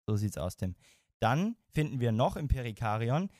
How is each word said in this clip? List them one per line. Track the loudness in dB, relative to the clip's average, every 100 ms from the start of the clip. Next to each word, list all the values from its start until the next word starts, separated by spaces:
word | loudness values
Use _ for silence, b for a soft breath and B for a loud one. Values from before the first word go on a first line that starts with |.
| -4
So | 0
sieht's | 0 -2
aus, | -6 -4
Tim. | -6 -6 b b b -2
Dann | 2 2 0 -4 _
finden | -2 -2 0
wir | 0
noch | 2 2 0
im | 0
Perikarion | 0 0 -4 -2 0 0 0 -2 b